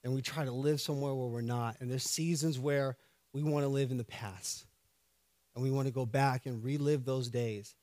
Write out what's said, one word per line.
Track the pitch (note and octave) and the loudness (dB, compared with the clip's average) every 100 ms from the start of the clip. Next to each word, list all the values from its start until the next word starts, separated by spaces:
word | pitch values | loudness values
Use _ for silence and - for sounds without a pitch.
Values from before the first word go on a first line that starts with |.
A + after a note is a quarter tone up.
and | B2 | -2
we | C3 | -2
try | B2 D3 | -2 -2
to | C#3 | -2
live | B2 C#3+ D3 | 0 2 2
somewhere | - C#3+ C#3 | 0 0 0
where | C3+ B2 | 0 -2
we're | A#2 | -2
not. | A#2 A#2+ A#2 A2+ | 0 0 0 -2
And | B2 | -4
there's | C3 | -2
seasons | - - E3 E3 D#3+ C3 | -2 0 0 2 2 0
where | C#3 C#3+ C3+ B2 _ _ _ | 2 2 2 -4 _ _ _
we | C#3 | -2
want | D3+ D3 | 2 2
to | C#3 | 2
live | C#3 C3+ | 2 2
in | B2+ | 0
the | |
past, | A2+ - A2+ F#2 - - - _ _ _ _ _ _ _ _ | -4 -8 -10 -8 -8 -10 -12 _ _ _ _ _ _ _ _
and | A#2+ | -4
we | C3 | 0
want | C3+ C3+ | 2 0
to | |
go | B2+ | 0
back | A#2+ C3+ C3+ B2+ | 0 4 4 2
and | C3+ A#2+ | -4 -4
relive | A#2+ C#3+ C#3+ D3 | -2 0 2 2
those | B2+ C3 A#2+ | 2 -2 0
days | A#2+ A#2 G#2 G#2 - | -2 -2 -4 -10 -20